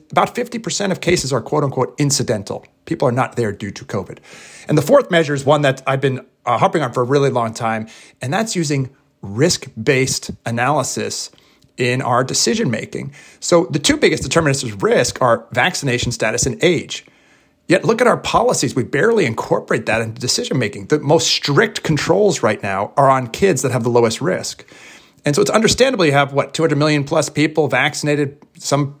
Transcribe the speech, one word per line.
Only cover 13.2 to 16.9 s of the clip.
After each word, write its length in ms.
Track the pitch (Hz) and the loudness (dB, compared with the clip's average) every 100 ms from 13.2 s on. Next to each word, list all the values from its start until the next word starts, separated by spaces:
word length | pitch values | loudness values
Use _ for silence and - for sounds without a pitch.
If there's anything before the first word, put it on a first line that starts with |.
| - - | -20 -12
So 260 | - 175 170 | 2 2 4
the 80 | 147 | -2
two 180 | - 302 | 0 4
biggest 240 | 208 151 | 4 2
determinants 400 | 143 165 147 135 | 2 2 2 0
of 220 | - 101 | -2 -2
risk 360 | 202 220 123 - | 2 2 2 2
are 240 | 123 113 - | 2 2 0
vaccination 580 | 123 147 180 143 120 - | 0 0 0 -2 -2 -2
status 340 | 120 113 120 135 | -2 -2 0 -2
and 180 | 117 | 2
age. 400 | 165 156 - | 2 2 -2